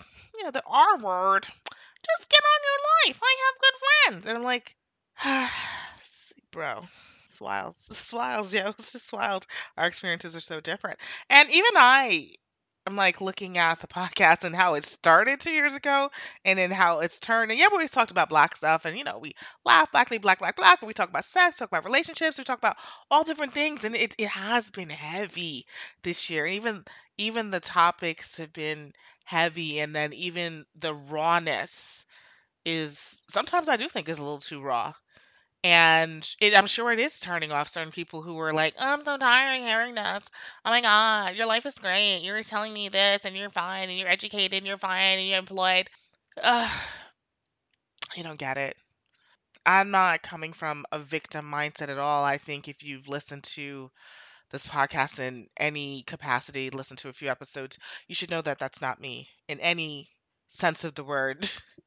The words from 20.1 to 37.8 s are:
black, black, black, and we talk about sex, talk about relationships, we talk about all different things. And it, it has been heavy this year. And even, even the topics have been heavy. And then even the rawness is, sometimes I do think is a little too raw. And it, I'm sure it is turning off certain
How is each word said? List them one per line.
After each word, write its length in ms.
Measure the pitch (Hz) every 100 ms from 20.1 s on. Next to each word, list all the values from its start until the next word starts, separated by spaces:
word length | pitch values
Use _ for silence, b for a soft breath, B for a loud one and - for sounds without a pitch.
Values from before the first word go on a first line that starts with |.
| 226
black, 180 | 196 185
black, 180 | 180 -
black, 240 | - 359
and 40 | 214
we 60 |
talk 160 | 220 190
about 160 | 185 -
sex, 320 | 370 359 -
talk 120 | 226
about 160 | 170 175
relationships, 520 | 269 330 320 320 294
we 60 |
talk 160 | 262 247
about 180 | 220 - B B B
all 140 | 285
different 300 | 320 302 285
things. 300 | 285 302 285
And 120 | 214 226
it, 180 | 226 -
it 80 | 208
has 420 | 196 196 240 220
been 200 | 196 165
heavy 760 | 143 151 180 202 147 170 131 - B B B
this 260 | 185 170 -
year. 160 | 160 156
And 80 |
even, 320 | 196 226 202 - B B -
even 320 | 214 226 214
the 120 | 185
topics 760 | - 180 170 - 175 160 - -
have 160 | 156
been 400 | 160 151 151 147 - b b b
heavy. 540 | 170 170 160 156 147
And 160 | 151 151
then 180 | 151
even 520 | 131 175 175 170 160 - 160
the 180 | 160
rawness 1120 | 147 139 156 160 170 165 117 147 - - - - b b b b _ 165
is, 580 | 165 151 147 - - -
sometimes 400 | 202 285 349 311
I 80 | 240
do 120 | 285
think 180 | 214 156
is 120 | 156
a 40 |
little 160 | 143 147
too 220 | - 147
raw. 320 | 139 120 131 - _ b b b b _ 180
And 640 | 170 165 160 160 156 - -
it, 140 | 208 202
I'm 100 | 196
sure 240 | - 240
it 80 | 226
is 200 | 285 -
turning 320 | 180 170 156
off 160 | 147 147
certain 220 | 175